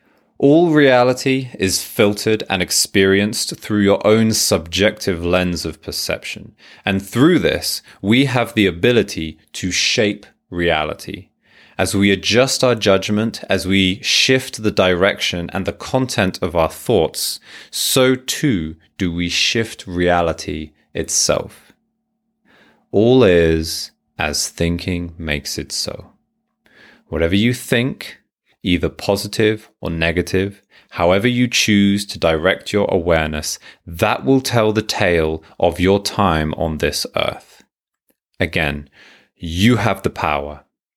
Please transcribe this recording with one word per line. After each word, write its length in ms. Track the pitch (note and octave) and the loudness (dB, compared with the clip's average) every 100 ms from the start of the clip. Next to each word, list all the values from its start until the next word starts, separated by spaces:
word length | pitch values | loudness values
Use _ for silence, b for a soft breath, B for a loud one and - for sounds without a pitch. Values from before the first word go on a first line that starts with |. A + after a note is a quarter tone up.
| _ _ _ - | _ _ _ 0
All 340 | C#3 D#3 F3 | 4 6 6
reality 800 | D3+ C3+ B2 B2 B2+ C3+ C3 B2+ - | 6 6 6 4 2 0 -2 -4 -2
is 280 | F#2+ - - | -2 -2 -6
filtered 580 | - G#2 G#2 A2+ A2 - | 2 2 2 0 -2 -2
and 120 | F#2 | -4
experienced 960 | F2+ - - G2+ F#2+ G2 G#2 A2 - - | -2 -2 -2 0 2 4 2 -4 -8 -8
through 260 | - G#2 | -4 2
your 220 | G2 G2 G#2+ | 4 4 4
own 280 | A2+ A2 | 4 4
subjective 880 | G#2 - F#2 E2 F2 G#2 - - E2+ | 0 0 0 -2 0 0 0 -4 -4
lens 400 | F2 F#2 F2+ E2+ | 0 0 0 -2
of 180 | E2 - | -8 -10
perception, 720 | - - - - - - - _ B B | -10 -8 -6 -8 -8 -14 -16 _ B B
and 180 | G#2+ G2 | -4 -4
through 380 | G2 A#2+ D#3 D#3+ | -2 4 4 6
this, 420 | D#2 C#2 - - B B | 2 -2 -4 -8 B B
we 240 | G2 A#2+ C#3 | 2 2 4
have 280 | B2 A#2 | 0 0
the 140 | A2 F#2+ | 2 2
ability 680 | E2+ A#2+ A#2+ G2+ F#2+ D#2+ - _ | 2 2 2 0 -4 -8 -10 _
to 180 | - F#2 | -8 -6
shape 540 | E2+ - - G#2 G#2 - _ _ | -2 -2 0 0 -2 -12 _ _
reality. 800 | F2 E2+ D#2 D2+ D2+ - C#2+ - _ b b b b | -2 0 0 -2 -8 -12 -16 -16 _ b b b b
As 180 | F#2 G2 | -2 2
we 160 | G2+ | 2
adjust 540 | F#2+ - A2 C3 - B2+ | 2 2 2 2 2 0
our 100 | A2+ | 2
judgment, 720 | G#2 F#2+ G2+ G#2 A2+ - - | 2 2 2 -2 -2 -6 -4
as 160 | F#2+ F2 | -4 0
we 360 | G2 F#2+ F2+ | 2 2 0
shift 600 | - - - C3 - - | -2 0 2 2 0 -4
the 100 | G#2+ | -2
direction 800 | G#2 F#2 F2 G2 - - F2 F2 | 2 2 4 2 0 -4 -4 -6
and 120 | G2 F2 | -6 -6
the 80 | |
content 640 | - - C3 B2 - F#2 - | -8 -4 -2 -2 0 -2 -2
of 120 | F2+ | -4
our 160 | E2+ D#2 | 0 -2
thoughts, 680 | - - G#2 D#2 - - - B B B | -2 0 2 2 -2 -8 -8 B B B
so 440 | - - C3+ C3 C3 | -6 -2 2 2 2
too 600 | - - D3+ F#2+ D#2+ E2 b - | -4 -4 -2 -2 -4 -12 b -6
do 160 | F#2 | -4
we 160 | E2+ F2 | -2 -4
shift 580 | - - A#2 A2 - - | -2 -2 -2 -4 -8 -8
reality 840 | F2 F2 F2 E2+ D#2+ - D#2 D#2 _ _ | 0 2 2 0 -2 -8 -8 -10 _ _
itself. 800 | - D#2+ - - - - - _ _ _ _ _ _ _ _ b b b b b | -8 -4 -2 0 0 -2 -16 _ _ _ _ _ _ _ _ b b b b b
All 320 | G2 A#2 C3 | 2 6 6
is 680 | G#2 F2 E2 D#2+ D#2+ - - _ _ - | 6 6 4 2 -2 -8 -10 _ _ -6
as 320 | D#2 D2 - | -4 -4 -6
thinking 640 | - E2+ E2+ - F2 E2 E2 | -4 -2 -2 -4 -6 -6 -10
makes 400 | D#2 D2 - - | -6 -6 -6 -10
it 140 | - | -8
so. 420 | - - - - _ _ _ _ _ b b b b b | -8 -8 -10 -16 _ _ _ _ _ b b b b b
Whatever 280 | D#2 E2 G2+ | -2 0 2
you 180 | A#2 | 2
think, 640 | B2 - A#2+ C3 - - - _ _ _ _ | -2 -2 -2 -2 -6 -14 -18 _ _ _ _
either 260 | - F2 D#2+ | -2 0 -2
positive 800 | - - G2 G#2 - G#2+ G#2+ - _ | -4 -2 -2 -2 0 0 0 -8 _
or 80 | - | -8
negative, 720 | E2 E2 E2+ E2+ F#2+ G2 - _ b b | -4 -2 -2 -2 -2 -2 -6 _ b b
however 360 | - F2 F#2+ A#2+ | -2 2 2 2
you 200 | B2 B2 | 0 0
choose 580 | - - G2+ G2+ G2+ - | 0 2 4 4 2 -4
to 120 | - | -2
direct 540 | E2+ D#2+ F2+ - - | 0 2 0 -2 -2
your 160 | G2+ - | -2 0
awareness, 720 | F#2 E2+ D#2+ D#2 D#2 - - B B - | 0 2 0 0 -4 -8 -10 B B -16
that 380 | E2+ G#2+ A#2+ | -2 -2 0
will 180 | C3 C3+ | 2 0
tell 300 | C3 A#2 G#2+ | 2 0 2
the 100 | G#2+ | 0
tale 600 | A2 - G2 E2+ D#2 D#2+ B B | -2 -2 0 2 0 -4 B B
of 200 | F2 F2+ | -2 2
your 220 | F2+ G2 | 2 2
time 520 | - - G2 D#2+ D#2 | 0 0 0 2 -2
on 240 | - D#2+ D#2 | -2 -4 -2
this 280 | D2+ - - - | -4 -4 -6 -4
earth. 460 | - - _ - _ _ _ _ _ _ _ - | -4 -6 _ -20 _ _ _ _ _ _ _ -6
Again, 500 | F2 F2 D2+ D2 D2 b b b b _ | -4 -2 -2 -4 -12 b b b b _
you 400 | E2 E2+ A2+ A2 | -8 0 2 2
have 260 | A2 - | 0 -2
the 60 | D#2+ | -4
power. 540 | - D#2+ C#2+ C#2+ D2+ _ _ _ | -4 -2 -2 -6 -12 _ _ _